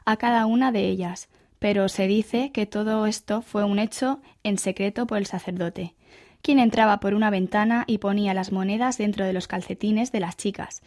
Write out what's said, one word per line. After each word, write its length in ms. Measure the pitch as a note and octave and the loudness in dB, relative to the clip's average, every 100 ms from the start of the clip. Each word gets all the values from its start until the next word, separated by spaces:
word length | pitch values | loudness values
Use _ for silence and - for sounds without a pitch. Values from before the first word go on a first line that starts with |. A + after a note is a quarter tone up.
| - | -2
a 100 | A3 | 0
cada 300 | A#3+ A#3 A3 | 2 2 4
una 260 | A#3 C4 | 4 2
de 160 | A3+ G3 | 2 0
ellas, 400 | F#3+ F3+ F3+ - _ _ _ | -2 -4 -8 -14 _ _ _
pero 320 | G#3 G3+ G3 | 0 2 2
se 180 | - F#3+ | 2 2
dice 460 | G#3 G#3 A#3 C#4 | 2 2 -2 -2
que 120 | C4+ G#3 | -2 -4
todo 400 | G#3 G#3+ A3 G#3+ | -2 -2 0 0
esto 360 | G#3+ - G#3+ | -2 -4 -6
fue 240 | A#3 G#3 G#3 | -2 -2 0
un 120 | G3+ | 2
hecho 440 | A3 - C4 C#4 - _ | 0 -2 -2 -2 -8 _
en 140 | G#3+ G3 | -2 -2
secreto 480 | - F#3 G3 G3+ A#3+ | -2 -2 -2 -2 -2
por 120 | G#3+ | -2
el 80 | G3 | -2
sacerdote, 680 | F#3 - F3+ E3+ - F3 - _ - - _ | -4 -6 -4 -4 -6 -10 -12 _ -20 -20 _
quien 180 | - C#4 | 2 4
entraba 420 | A#3 A3 A3 G3+ | 4 4 4 4
por 120 | G3 | 2
una 160 | G#3 A3 | 2 2
ventana 540 | G3 F#3 G#3 G#3+ A#3 - | 2 0 0 2 0 0
y 100 | A3 | -2
ponía 360 | G3+ G3+ G#3 | 0 0 0
las 200 | F#3+ F#3+ | -2 -2
monedas 440 | F#3+ F#3+ G#3+ B3 B3+ | -2 -2 0 -2 0
dentro 280 | G#3 G3+ F#3+ | -2 0 -2
de 80 | |
los 160 | F#3 - | -2 -4
calcetines 640 | F#3 - F#3+ G#3 G#3+ B3 | -8 -6 -4 0 0 0
de 80 | A3 | -2
las 160 | F3 - | -4 -4
chicas, 440 | G#3 G3 - - | -6 -6 -10 -14